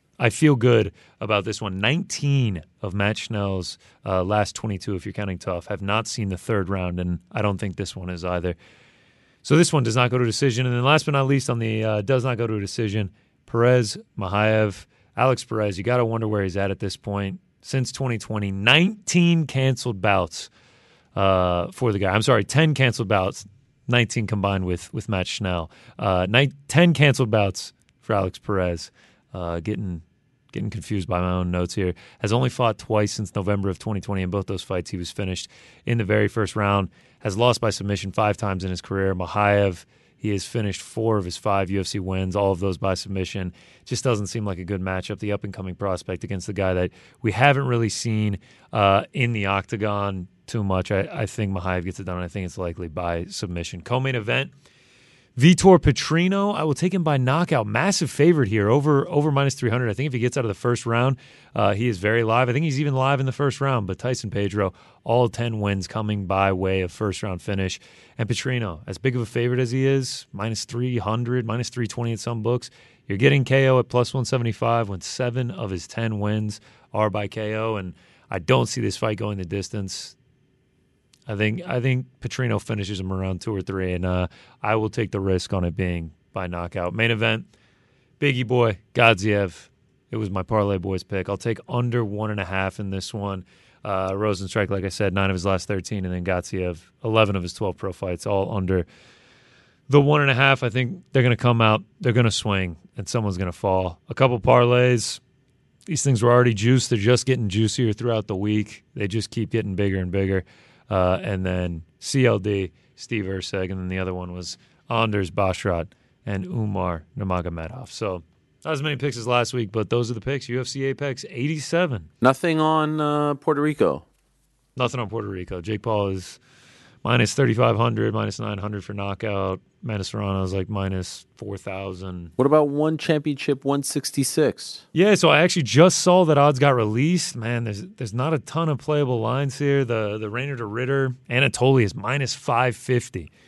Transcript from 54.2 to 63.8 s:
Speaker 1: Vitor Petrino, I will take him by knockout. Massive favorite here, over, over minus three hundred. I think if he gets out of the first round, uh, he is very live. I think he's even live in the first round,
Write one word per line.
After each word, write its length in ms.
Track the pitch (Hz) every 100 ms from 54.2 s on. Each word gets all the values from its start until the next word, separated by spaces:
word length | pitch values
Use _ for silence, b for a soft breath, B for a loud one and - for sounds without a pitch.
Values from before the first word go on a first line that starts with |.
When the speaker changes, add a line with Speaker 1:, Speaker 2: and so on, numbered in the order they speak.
| 104 123 135 - b b b b b b b 120
Speaker 1:
Vitor 400 | 156 180 190 175
Petrino, 760 | 151 123 - 165 180 196 202
I 120 | 208
will 100 | 156
take 180 | 135 180
him 120 | 185
by 120 | 156 139
knockout. 480 | 127 151 175 143
Massive 460 | 104 113 190 - 151
favorite 380 | - 160 156 104
here, 200 | 107 101
over, 400 | 139 147 139 -
over 220 | 147 151
minus 240 | 139 139
three 160 | - 120
hundred. 180 | 123 120
I 60 |
think 140 | 104 147
if 40 |
he 60 | 123
gets 180 | 120 143
out 80 |
of 40 | 113
the 60 |
first 300 | 95 123 120
round, 320 | 120 117 131 131 B B B
uh, 200 | 107 101
he 120 | 101 120
is 120 | 90
very 260 | 104 117
live. 240 | 110 117 123
I 40 |
think 120 | 127
he's 160 | 160 131
even 140 | 143
live 260 | 131 135 139
in 60 | 131
the 40 |
first 300 | - 143 -
round, 260 | 139 123